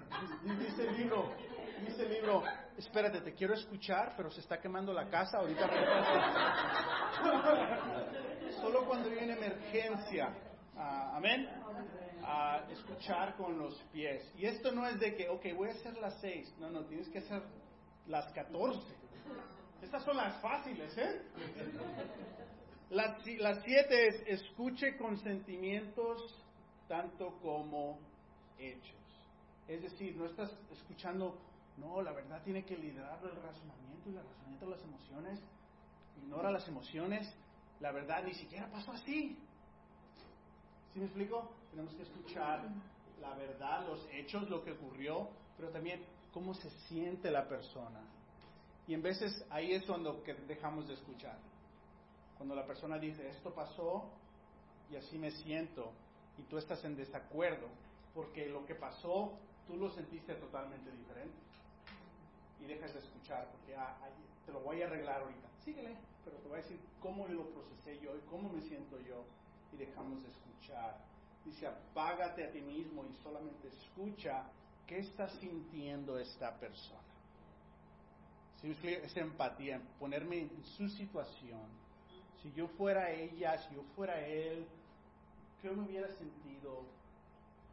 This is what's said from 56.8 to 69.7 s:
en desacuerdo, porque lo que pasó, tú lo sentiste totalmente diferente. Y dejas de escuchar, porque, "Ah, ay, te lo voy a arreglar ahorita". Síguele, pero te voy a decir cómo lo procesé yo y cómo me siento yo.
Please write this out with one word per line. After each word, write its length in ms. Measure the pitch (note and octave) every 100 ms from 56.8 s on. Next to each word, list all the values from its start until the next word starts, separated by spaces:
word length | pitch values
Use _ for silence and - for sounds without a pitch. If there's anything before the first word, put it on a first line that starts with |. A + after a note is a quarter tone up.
en 140 | D#3 C#3
desacuerdo, 680 | C3+ C3+ - D3 F3 D3+ A#2+ - - - -
porque 360 | D#3+ C#3+ D#3+ D3
lo 160 | C#3+ C#3
que 100 | D#3
pasó, 640 | C3+ - F3 F#3+ G#3 - - - -
tú 100 | F3
lo 120 | G3
sentiste 420 | F3 D3+ D#3+ -
totalmente 580 | D3 C3+ C#3 C3+ C3+ C3
diferente. 460 | B2 A#2+ A#2+ D3+ - - - - - - G3 F3+ D#3+ D#3+ - - -
Y 60 | C#3+
dejas 280 | D#3 D#3+
de 60 | C#3+
escuchar, 480 | - B2 - C3 -
porque, 240 | A2 B2+ C3+
"Ah, 200 | C3 C3
ay, 100 | C#3 - - - -
te 60 |
lo 80 | C#3
voy 200 | C#3+ E3
a 60 | E3+
arreglar 340 | D#3 C#3+ C3+
ahorita". 260 | C3+ A#2+ - -
Síguele, 320 | - D4+ A#3 G#3+ - - -
pero 100 | C#3+
te 120 | C#3+
voy 100 | D#3+
a 40 |
decir 180 | D#3+ E3+ - -
cómo 280 | F#3+ G3+ F#3+
lo 200 | E3 D#3+
procesé 480 | D3+ C#3 A2+ D3+ C#3+
yo 180 | D3 D3
y 40 |
cómo 280 | - F3 G3+
me 120 | E3
siento 360 | D#3 D3 C3+ C3
yo. 240 | B2 B2 A#2+ - - - -